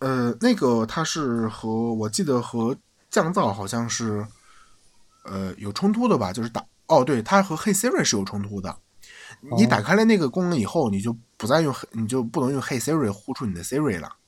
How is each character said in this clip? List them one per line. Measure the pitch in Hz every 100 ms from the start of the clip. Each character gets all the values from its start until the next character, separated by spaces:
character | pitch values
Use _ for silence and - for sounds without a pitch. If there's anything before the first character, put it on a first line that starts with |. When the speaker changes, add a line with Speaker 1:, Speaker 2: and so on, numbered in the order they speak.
Speaker 1:
呃， | 131 127 120 113
那 | 233
个 | 214 135 117
它 | 110 -
是 | 156 165 143 117 110
和， | - 113 113 117
我 | 113 107
记 | 104
得 | 170 123
和 | 120 120 113 135 _ _ _
降 | - 165
噪 | 190 135
好 | 104 98
像 | 117 117
是， | - 117 104 104 - _ - - - _ _ - _
呃， | - 98 95 -
有 | 101
冲 | 101 196
突 | 220 240
的 | 165
吧， | 95
就 | 98
是 | 113
打， | - - _ -
哦， | 160
对， | - 131
它 | 110 196
和 | 196 156
Hey | -
Siri | 196 240 359
是 | 147 107
有 |
冲 | 98 104
突 | 101 101
的。 | 92
Speaker 2:
哦。 | - _ - - - - - - 120
Speaker 1:
你 | 220
打 | 104
开 | 107
了 | 190
那 | 220 214
个 | 147
功 | 185 180
能 | 165
以 |
后， | 98 170 127
你 | 98
就 | 113 113 - -
不 | 110
再 | 151
用， | 156 123 -
你 | 113 110
就 | 131
不 | 117 147
能 | 127
用 | 139
Hey | - 127
Siri | 127 160 127
呼 | - -
出 | 131 117
你 |
的 | 87
Siri | 101 135 151 107
了。 | 113 -